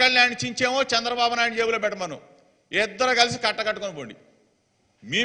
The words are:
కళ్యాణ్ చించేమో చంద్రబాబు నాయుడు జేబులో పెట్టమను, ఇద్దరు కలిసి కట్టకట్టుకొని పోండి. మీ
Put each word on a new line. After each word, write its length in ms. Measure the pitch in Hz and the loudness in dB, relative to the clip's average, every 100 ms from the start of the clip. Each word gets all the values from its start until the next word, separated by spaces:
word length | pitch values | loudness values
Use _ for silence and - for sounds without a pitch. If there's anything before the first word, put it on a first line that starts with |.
కళ్యాణ్ 340 | 254 254 247 240 | 4 6 4 2
చించేమో 360 | 247 226 254 262 269 | -6 -2 0 0 0
చంద్రబాబు 400 | 233 233 240 240 240 | 0 0 0 0 2
నాయుడు 180 | 233 226 | 0 0
జేబులో 200 | 226 226 | 0 0
పెట్టమను, 340 | 208 202 180 120 - - _ _ - | -2 -4 -8 -10 -16 -20 _ _ -6
ఇద్దరు 420 | 180 214 190 254 240 | -2 -2 0 2 4
కలిసి 240 | 240 254 220 | 2 0 -2
కట్టకట్టుకొని 500 | 214 214 208 196 151 | -2 -4 -4 -6 -10
పోండి. 180 | 117 98 _ _ _ _ _ _ _ _ | -12 -14 _ _ _ _ _ _ _ _
మీ 160 | 104 180 | -4 -2